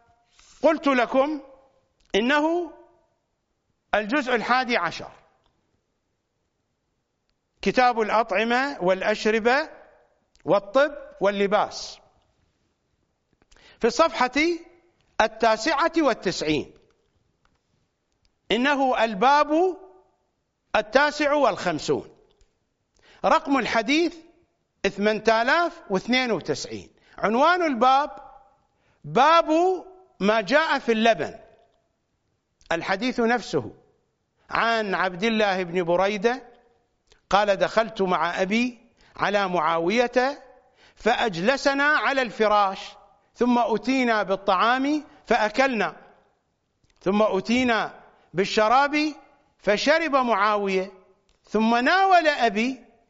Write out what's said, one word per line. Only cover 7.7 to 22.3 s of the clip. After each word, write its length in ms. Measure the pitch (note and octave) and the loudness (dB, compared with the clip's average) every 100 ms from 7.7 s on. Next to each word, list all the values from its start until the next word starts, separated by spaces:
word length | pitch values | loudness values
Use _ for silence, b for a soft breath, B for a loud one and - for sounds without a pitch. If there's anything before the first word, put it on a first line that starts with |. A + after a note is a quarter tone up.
| B3+ B3 A#3 | 2 2 2
الأطعمة 760 | G#3+ G3+ A3+ G3 A3+ A#3+ C4+ C#4+ | -2 -2 0 -2 -2 -2 -4 -4
والأشربة 880 | F3 F#3 G3 G#3+ A3 A3 A3 C4+ D#4 - - _ _ _ _ _ C#3+ | -2 0 -2 -2 -2 0 2 0 -2 -12 -20 _ _ _ _ _ -2
والطب 460 | G3 G3+ C4 D4 - - - | 0 0 0 0 -2 -18 -4
واللباس، 800 | F#3+ G3+ G3 G3+ D#3 - - - _ _ _ _ _ _ _ _ _ _ _ _ _ _ _ b b b | -2 0 0 0 -2 -6 -14 -18 _ _ _ _ _ _ _ _ _ _ _ _ _ _ _ b b b
في 80 | A#3 | -2
الصفحة 440 | - E4 - B3+ C#4 E4 E4+ - _ _ _ _ - | 2 2 2 -2 0 -2 -2 -10 _ _ _ _ 0
التاسعة 680 | A3 A3 A3+ A3 - C#4+ E4 E4 | 0 2 0 2 0 0 0 0
والتسعين، 760 | C#4+ G#3+ F#3+ D#3+ D#3 D3+ - _ _ _ _ _ _ _ _ _ _ _ _ _ _ _ _ _ - | 0 0 -4 -4 -2 -2 -4 _ _ _ _ _ _ _ _ _ _ _ _ _ _ _ _ _ -4
إنه 520 | G#3+ C4+ C#4 C4+ A3 | 0 0 0 0 0
الباب 760 | A3+ G3 A#3+ D4 D4 D#4 F#4 D#4+ - _ _ _ _ _ _ _ _ G#3+ | -2 0 2 4 2 0 0 -2 -14 _ _ _ _ _ _ _ _ -4
التاسع 580 | G#3+ C4 D4 C#4+ D4 | 0 2 2 0 0
والخمسون، 760 | D4 B3 F3 F3+ D3+ - B2+ - _ _ | 2 0 0 -4 -4 -4 -4 -6 _ _